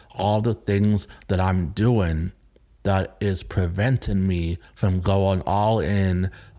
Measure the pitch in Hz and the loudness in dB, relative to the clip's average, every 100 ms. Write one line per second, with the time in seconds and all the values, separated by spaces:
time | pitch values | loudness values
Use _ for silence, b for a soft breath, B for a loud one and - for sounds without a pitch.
0 | B - 98 107 117 104 - 101 104 104 | B -4 0 2 0 -2 -2 2 2 0
1 | - B B 92 92 92 82 - 110 117 | -2 B B 0 2 2 -2 0 2 2
2 | 87 80 87 - _ _ _ _ 98 98 | 0 -2 -4 -8 _ _ _ _ 0 0
3 | 95 - 104 92 - - 90 90 117 127 | -2 -4 -4 -4 -4 -2 -2 0 0 0
4 | - 98 95 87 85 87 B B 104 92 | -2 0 0 0 -2 -6 B B -2 0
5 | 92 98 95 95 - 92 107 110 80 101 | 0 2 2 0 0 0 2 0 0 0
6 | 95 90 92 B B | 0 0 -2 B B